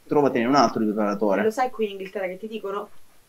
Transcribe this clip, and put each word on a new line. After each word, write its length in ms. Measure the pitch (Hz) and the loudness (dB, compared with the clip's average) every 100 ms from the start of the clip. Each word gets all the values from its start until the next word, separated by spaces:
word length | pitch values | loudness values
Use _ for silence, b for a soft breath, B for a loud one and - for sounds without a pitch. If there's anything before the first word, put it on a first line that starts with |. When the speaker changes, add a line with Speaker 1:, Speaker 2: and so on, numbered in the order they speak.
| - | -2
Speaker 1:
"Trovatene 400 | 151 139 127 117 | 2 2 2 2
un 100 | 143 | 4
altro 280 | 117 113 | 4 4
preparatore". 600 | 110 104 104 101 104 95 | 0 0 0 0 0 2
Speaker 2:
Lo 60 | 220 | 0
sai 180 | 220 254 | 0 -4
qui 140 | - 214 | -2 -4
in 60 | |
Inghilterra 360 | 196 185 208 185 | -4 -10 -8 -8
che 100 | 185 | -8
ti 100 | 220 | -10
dicono: 420 | 220 202 202 - - - _ | -10 -8 -8 -8 -14 -20 _